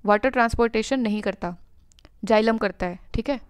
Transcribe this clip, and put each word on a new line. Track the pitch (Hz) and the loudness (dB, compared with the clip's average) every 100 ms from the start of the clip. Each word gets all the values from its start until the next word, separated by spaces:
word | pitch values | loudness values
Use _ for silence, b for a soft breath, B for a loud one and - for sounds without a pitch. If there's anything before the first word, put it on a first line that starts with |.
वाटर | 202 208 262 | 4 2 2
ट्रांसपोर्टेशन | 254 233 - 233 226 220 269 | 2 0 2 0 0 -2 -2
नहीं | 220 214 | 0 -2
करता, | 208 202 175 175 - - _ - - _ | -4 -6 -10 -10 -20 -20 _ -20 -20 _
जाइलम | 196 214 220 226 | 2 4 4 0
करता | 196 - 180 | -2 -4 -8
है, | 180 - | -8 -8
ठीक | - 226 | -6 -4
है। | 269 | -6